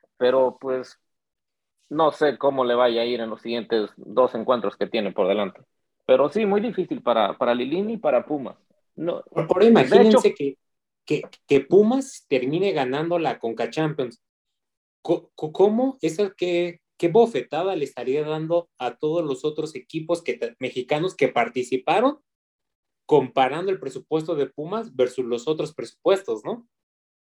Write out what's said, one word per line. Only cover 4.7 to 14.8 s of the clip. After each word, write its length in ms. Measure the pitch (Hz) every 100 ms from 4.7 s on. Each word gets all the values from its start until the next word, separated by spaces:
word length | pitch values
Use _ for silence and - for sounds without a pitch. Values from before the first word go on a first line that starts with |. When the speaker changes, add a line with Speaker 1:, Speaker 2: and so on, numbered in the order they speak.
| -
Speaker 1:
que 100 | 101
tiene 240 | 117 101
por 160 | 92 95
delante. 340 | 101 98 - _ _ _ _ -
Pero 240 | 127 143
sí, 160 | 202 208
muy 160 | 196
difícil 400 | 226 190 175 131
para, 360 | - 113 101 -
para 160 | 123
Lilini 400 | 120 123 170 208
y 40 | 226
para 280 | 151 123 117
Pumas. 300 | 151 123 - _ _ _ -
No, 280 | 165 - - -
Speaker 2:
Ahora 300 | 156 180 220
imagínense 640 | 220 135 220 220 226 208
Speaker 1:
de 20 |
hecho 40 | -
Speaker 2:
que, 200 | 139 - _ _ _ _ -
que, 180 | 147 - - _
que 120 | 139
Pumas 680 | 135 190 214 262 269 - _
termine 420 | 131 127 160 196
ganando 480 | 156 127 139 165 175
la 200 | 151 117
conca 300 | 117 117 117
Champions. 520 | 135 156 151 123 - _ _ _ _ _ _